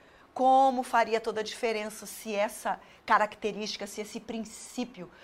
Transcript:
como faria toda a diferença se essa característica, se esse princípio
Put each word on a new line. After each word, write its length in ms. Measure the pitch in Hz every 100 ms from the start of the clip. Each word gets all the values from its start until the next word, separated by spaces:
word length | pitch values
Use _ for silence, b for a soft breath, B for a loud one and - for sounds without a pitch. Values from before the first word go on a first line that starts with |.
| b b b -
como 480 | 262 262 269 247
faria 360 | 247 233 226 220
toda 220 | 226 214
a 20 |
diferença 640 | 208 - 233 214 214 214 202
se 300 | - 220 202
essa 440 | 220 - 214 - b b -
característica, 800 | 220 208 - 214 196 214 - 202
se 140 | -
esse 180 | 208 226
princípio 880 | - 226 220 - - - 240 180 170 B